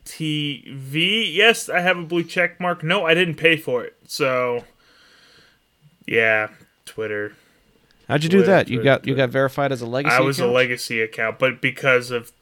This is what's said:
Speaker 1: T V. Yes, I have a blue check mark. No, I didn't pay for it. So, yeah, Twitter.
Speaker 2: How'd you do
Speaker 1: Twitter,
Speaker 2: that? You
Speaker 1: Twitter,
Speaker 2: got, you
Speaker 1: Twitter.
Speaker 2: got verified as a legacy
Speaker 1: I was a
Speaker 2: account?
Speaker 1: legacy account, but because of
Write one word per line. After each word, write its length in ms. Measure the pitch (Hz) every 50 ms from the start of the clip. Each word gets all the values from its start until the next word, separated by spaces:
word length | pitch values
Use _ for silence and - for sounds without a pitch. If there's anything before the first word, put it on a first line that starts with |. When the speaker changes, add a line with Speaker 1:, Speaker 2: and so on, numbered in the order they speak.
| -
Speaker 1:
T 580 | - - - 160 156 151 151 147 147 139 - - - 131
V. 540 | 139 131 131 139 156 170 185 208 226 220 185
Yes, 360 | 151 175 208 233 220 - - -
I 100 | - 180
have 160 | 175 185 185 175
a 40 |
blue 200 | 170 156 170 170
check 380 | 165 165 - 185 175 170 - -
mark. 220 | 180 175 170 165 156
No, 200 | 156 180 208 175
I 80 | 160 165
didn't 200 | 170 185 175 147
pay 200 | - 156 165 160
for 260 | 151 - 147 127 120
it. 140 | 107 - - _ _
So, 580 | - - - 135 131 127 127 127 123 120 120 117 - _ _ _ _ _ _ _ _ _ _ _ _ _ _ _ _ _ _ _ _ _ _ _ _ _ _ -
yeah, 420 | - 110 113 113 110 110 110 107 104 - - - _ _ _ -
Twitter. 480 | - - - 110 107 104 104 104 104 - _ _ _ _ _ _ _ _ _ _ _ _ _ _ -
Speaker 2:
How'd 140 | 120 151
you 60 | 156 165
do 100 | 185 196
Speaker 1:
Twitter, 140 | 190 196
Speaker 2:
that? 160 | 190 160 110 -
You 80 | 117 123
Speaker 1:
Twitter, 60 | 113
Speaker 2:
got, 220 | 139 135 - -
you 80 | 131 131
Speaker 1:
Twitter. 120 | 131 135
Speaker 2:
got 60 | 123
verified 400 | 123 135 135 131 131 - 139 139
as 100 | 135 117
a 40 | 120
legacy 280 | 117 120 131 143 - 120
Speaker 1:
I 60 | 131
was 180 | 135 139 139 127
a 60 | 131
Speaker 2:
account? 100 | 120 120
Speaker 1:
legacy 460 | 127 127 123 123 120 - - 120 113
account, 380 | 113 110 - - 113 110 110 -
but 200 | 131 131 120 -
because 500 | - 131 127 - - 139 127 123 123 120
of 180 | 123 120 117 - _ _